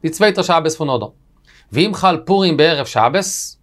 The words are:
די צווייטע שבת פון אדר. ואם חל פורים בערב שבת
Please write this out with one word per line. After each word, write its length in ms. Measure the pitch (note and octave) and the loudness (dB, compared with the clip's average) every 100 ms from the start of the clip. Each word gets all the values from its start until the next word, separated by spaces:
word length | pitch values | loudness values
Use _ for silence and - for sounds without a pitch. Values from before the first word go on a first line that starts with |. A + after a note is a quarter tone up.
די 60 | D#3 | -6
צווייטע 340 | D#3 G#3 G3 | 0 0 2
שבת 280 | F3+ E3+ D#3+ | 0 0 0
פון 180 | D#3 D3 | -4 -2
אדר. 180 | B2+ G2+ _ _ _ _ _ _ | -4 -4 _ _ _ _ _ _
ואם 200 | G#2+ G3 | -2 -2
חל 240 | G3 F#3 E3 - | 2 0 0 0
פורים 320 | G3 F#3+ D3+ | 0 2 4
בערב 280 | D#3 D#3 C3 | 2 2 -2
שבת 400 | - A2+ C#3 F#3+ - - - | 0 2 0 -4 -8 -10 -16